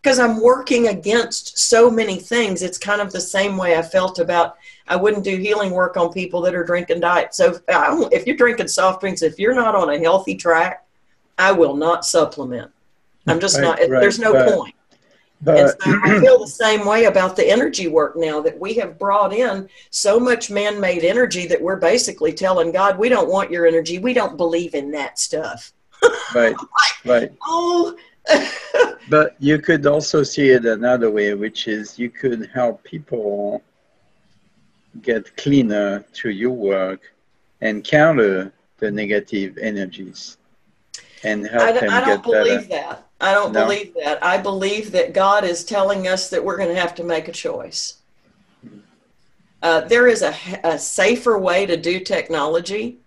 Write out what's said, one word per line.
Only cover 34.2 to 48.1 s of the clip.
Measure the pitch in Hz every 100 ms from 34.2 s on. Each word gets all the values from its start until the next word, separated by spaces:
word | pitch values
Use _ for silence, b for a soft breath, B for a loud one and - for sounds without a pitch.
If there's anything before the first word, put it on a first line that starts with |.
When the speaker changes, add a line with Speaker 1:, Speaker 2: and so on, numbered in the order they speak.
| _ _ _ _ _ _ _ 113
Speaker 2:
get | - 113 - -
cleaner | - 139 117 104 101 101 -
through | - 117
your | 101 123
work | 127 98 95 95 95 _ _ _ _ _ _
and | 110 107
counter | - 151 156 143 104 95 95 _ _ _
the | 107
negative | 101 104 104 101 104 98 -
energies | 110 101 95 95 92 - - - _ _ _ _ _ - B B
and | 110 107 101
help | 117
Speaker 1:
I | 226
d-, | 240
Speaker 2:
them | 107
Speaker 1:
I | -
don't | - 202
Speaker 2:
get | 240
better. | 214
Speaker 1:
believe | 226 247 -
that. | 156 147 - _ _
I | 190
don't | 202 208
Speaker 2:
No? | 214
Speaker 1:
believe | - 202 190
that. | 170 147 156
I | 175 190
believe | 202 196 196 214 214
that | 180 175
God | 196 196 202
is | 190 170
telling | - 208 196 196 185
us | 190 -
that | 175
we're | 190 190
gonna | 180
have | 180 170 -
to |
make | 175 160 160
a |
choice. | - 160 156 - - - - _